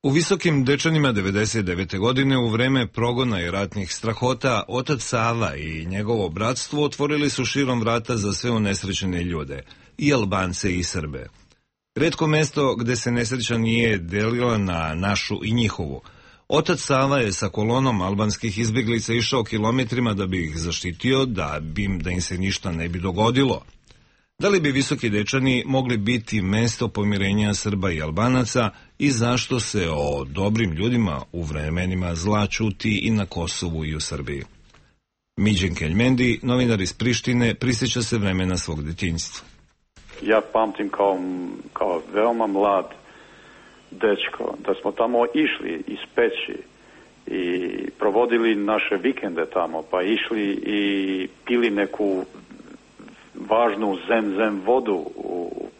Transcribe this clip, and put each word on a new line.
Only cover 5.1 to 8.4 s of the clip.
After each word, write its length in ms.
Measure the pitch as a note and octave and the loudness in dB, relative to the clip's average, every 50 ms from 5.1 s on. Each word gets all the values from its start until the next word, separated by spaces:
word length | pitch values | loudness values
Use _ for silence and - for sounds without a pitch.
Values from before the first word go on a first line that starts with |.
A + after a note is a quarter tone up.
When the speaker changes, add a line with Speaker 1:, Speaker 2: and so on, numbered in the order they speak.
| - A#2 A2+ A#2 A#2 A#2 A2 E2 C#2 | -2 0 0 0 0 0 -2 -2 -2
Speaker 1:
i 300 | C#2+ D2+ D#2 D#2+ D#2 D#2+ | -6 -8 -6 -6 -6 -6
njegovo 440 | F2 F#2 G2+ G#2+ G#2 A#2+ A2 G2 F2 | -4 -4 -4 -2 0 0 0 0 -2
bratstvo 540 | D#2 F#2 G#2+ A#2 C3 - - - C#3+ D3 D3 | -2 -2 -2 -2 -2 -4 -6 -4 -2 0 0
otvorili 460 | C#3+ - - C#3+ D3 D3+ D3 D3 C#3+ | 0 0 -2 -2 0 0 0 0 0
su 160 | - - B2+ | 0 -2 -2
širom 340 | G#2+ - C#3 C#3+ B2+ B2+ A#2+ | -2 0 0 0 2 0 0
vrata 380 | A2 A#2 A#2 A#2+ A2+ - B2 | 2 2 0 0 0 0 -2
za 160 | A2 G2+ G#2 G2 | 0 0 -2 -2
sve 180 | - | -2